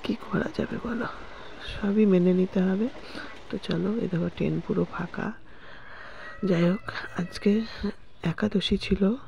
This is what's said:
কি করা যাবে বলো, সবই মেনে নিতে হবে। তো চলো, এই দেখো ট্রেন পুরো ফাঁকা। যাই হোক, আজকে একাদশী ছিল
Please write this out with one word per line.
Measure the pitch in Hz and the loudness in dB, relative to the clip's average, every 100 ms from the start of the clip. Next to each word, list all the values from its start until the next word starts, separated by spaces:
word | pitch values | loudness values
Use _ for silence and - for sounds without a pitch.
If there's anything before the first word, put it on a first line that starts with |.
কি | - - - | -4 -4 -2
করা | 185 - - | -2 -2 -2
যাবে | - - | -4 -4
বলো, | 233 233 - - - - - - - | -4 -4 -4 -8 -12 -12 -14 -12 -10
সবই | - 202 202 214 | -4 2 6 8
মেনে | 185 175 | 8 6
নিতে | 185 185 - | 6 4 4
হবে। | 185 190 233 - - - - - - | 4 4 0 -4 -12 -12 -12 -12 -8
তো | 196 | -8
চলো, | - 170 185 220 | -2 0 2 0
এই | 196 | 0
দেখো | 175 175 - | 0 -2 0
ট্রেন | 156 156 - | 0 0 0
পুরো | 180 175 | 0 0
ফাঁকা। | - 175 - - 220 - - - - - - - - - - 196 | -2 -6 -4 -6 -6 -14 -16 -16 -16 -14 -14 -14 -14 -14 -4 2
যাই | 170 175 | 4 6
হোক, | 190 - - - - | 4 -2 -8 -8 -4
আজকে | 175 - 208 208 220 - 202 - - - | -4 0 4 4 2 -4 -6 -6 -12 -4
একাদশী | - 160 214 202 - 202 | -2 0 2 2 2 0
ছিল | - 190 196 247 | 2 4 4 2